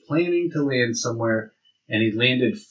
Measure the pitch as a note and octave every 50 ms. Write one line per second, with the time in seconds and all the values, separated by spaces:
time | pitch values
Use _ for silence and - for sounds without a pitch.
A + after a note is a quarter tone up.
0 | _ - C#3+ E3 F3 F3 F3 F3 F3 D#3+ D3 D3+ C#3+ C#3 C3 B2 A#2+ A#2 A#2 -
1 | - B2 A#2 A2+ A#2 A2+ A2 A2 A2 - _ _ _ _ _ _ _ - A2+ G#2+
2 | A2+ A2+ G#2 A2+ A#2+ B2+ B2+ B2 B2 A2 G2 - - -